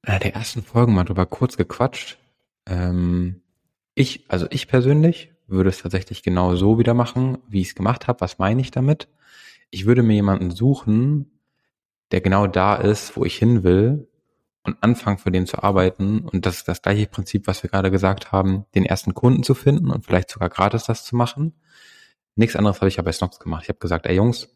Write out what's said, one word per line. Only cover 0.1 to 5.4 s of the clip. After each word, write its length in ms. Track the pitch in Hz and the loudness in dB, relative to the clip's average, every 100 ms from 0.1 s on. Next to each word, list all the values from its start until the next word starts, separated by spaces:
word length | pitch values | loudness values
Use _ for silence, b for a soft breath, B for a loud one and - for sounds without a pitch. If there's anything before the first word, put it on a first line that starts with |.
| 98 | -2
der 160 | 101 104 | -2 -4
ersten 280 | 113 - | -8 -10
Folgen 300 | - 117 120 | -2 2 4
mal 100 | 101 | 4
drüber 220 | 90 92 92 | 2 0 -2
kurz 320 | - 127 - | -2 -4 -2
gequatscht. 600 | - - 131 - - - _ _ _ _ - | -4 0 -4 -4 -16 -18 _ _ _ _ -8
Ähm, 760 | 90 90 90 87 87 90 92 _ _ _ _ _ | -4 -2 0 0 0 -2 -6 _ _ _ _ _
ich, 320 | - 135 - _ | -2 -2 -4 _
also 180 | 92 85 | -4 -4
ich 180 | 135 - | -6 -2
persönlich 640 | 127 127 147 165 165 - _ | 0 2 2 2 0 -10 _